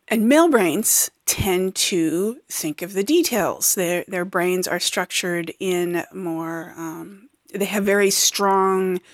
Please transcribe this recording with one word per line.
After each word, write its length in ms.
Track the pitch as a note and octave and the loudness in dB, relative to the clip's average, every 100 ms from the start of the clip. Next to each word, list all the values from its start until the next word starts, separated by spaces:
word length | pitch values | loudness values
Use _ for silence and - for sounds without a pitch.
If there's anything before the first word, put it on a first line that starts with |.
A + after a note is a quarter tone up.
| - | -4
and 200 | A3+ A3 | 0 4
male 200 | D4 E4+ | 6 6
brains 600 | C4 F3+ D3+ A3+ - - - - | 6 4 0 0 0 0 -4 -4
tend 480 | - G3+ F3+ F#3 | -2 0 0 0
to 640 | F#3+ - F#3+ D#3+ D#3+ G3+ B3+ _ | -2 -2 0 0 0 -2 -4 _
think 320 | - D#3+ D3 | -8 -6 -6
of 140 | F3 | -6
the 100 | G3 | -4
details. 680 | G3+ E4 E4 A#3 D#3+ - - | 2 2 2 0 0 0 -2
Their, 300 | - F3 F3 - | 0 0 -2 -4
their 160 | F#3 | -4
brains 420 | F3+ F#3 F3 F#3 F#3 | -2 0 0 0 -2
are 140 | F3 | -2
structured 720 | - - F3+ - F#3 F3 E3+ - | -2 -2 -4 -4 -4 -4 -6 -6
in 460 | F#3+ F3+ F3 F3 - | -4 -2 -2 -4 -6
more, 580 | F#3 F#3 E3 E3 E3 D#3+ - | -10 -8 -6 -6 -8 -12 -12
um, 520 | E3 E3 E3 G3 A3 _ _ | -12 -12 -14 -18 -20 _ _
they 140 | G3+ G3 | -6 -4
have 180 | G#3 | -2
very 260 | G3+ G3+ G3+ | 2 4 4
strong, 920 | F#3+ - - G3+ F#3+ F#3+ F#3+ F#3+ F3+ - | 2 0 2 2 4 4 2 0 -2 -6